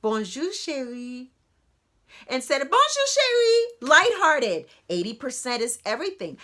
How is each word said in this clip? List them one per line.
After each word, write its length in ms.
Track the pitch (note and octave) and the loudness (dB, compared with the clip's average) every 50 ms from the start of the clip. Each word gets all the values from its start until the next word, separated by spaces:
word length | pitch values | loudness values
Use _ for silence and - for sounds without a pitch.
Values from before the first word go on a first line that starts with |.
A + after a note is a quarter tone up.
Bonjour, 500 | - G#3+ A3 A3 G#3+ F3+ F#3 C4 D#4 F#4 | -2 -2 -2 -2 -4 -6 -8 -6 -6 -6
chérie. 760 | G#4 - - - D4+ C#4 B3+ A#3+ A#3+ B3 B3 B3 B3 B3 B3+ B3+ _ _ _ _ _ _ _ _ _ _ _ _ _ _ _ _ - - - - | -6 -8 -8 -8 -6 -6 -6 -8 -10 -12 -12 -12 -12 -14 -16 -18 _ _ _ _ _ _ _ _ _ _ _ _ _ _ _ _ -20 -20 -10 -6
Instead 320 | - C4 - - C#5+ - | -6 -6 -2 0 -2 -2
of, 80 | C#4 C4+ | 0 2
Bonjour, 380 | F4+ B4 C#5+ D5+ D5 C#5+ C#5 | 4 4 4 4 2 0 0
chérie, 800 | C#5 C#5 C#5 C#5 B4+ A#4+ A#4+ A#4 A4+ A4+ A#4 A#4 A#4+ B4+ _ - C4 | 2 2 2 2 4 4 4 4 6 4 4 2 0 -6 _ 2 6
lighthearted. 800 | D4+ D#4+ F#4 A#4+ A4 F#4 G4 D#4+ D4+ D4 B3 G#3 F3 D#3+ D#3 _ - _ _ _ | 6 6 6 4 2 2 2 2 2 2 0 -2 -2 -4 -6 _ -20 _ _ _
Eighty 240 | F3 F3+ F3 G#3+ A#3 | -4 -4 -4 -4 -6
percent 480 | A3+ - B3 B3 - - B3+ B3 A#3+ | -8 -10 -10 -8 -8 -6 -6 -4 -4
is 160 | A#3 A#3+ - - _ | -2 -4 -4 -6 _
everything. 540 | G#3 G#3+ A#3+ E4 G4 F#4+ - F#3+ E3 C#3 - | -6 -6 -4 -4 -8 -8 -8 -12 -12 -12 -14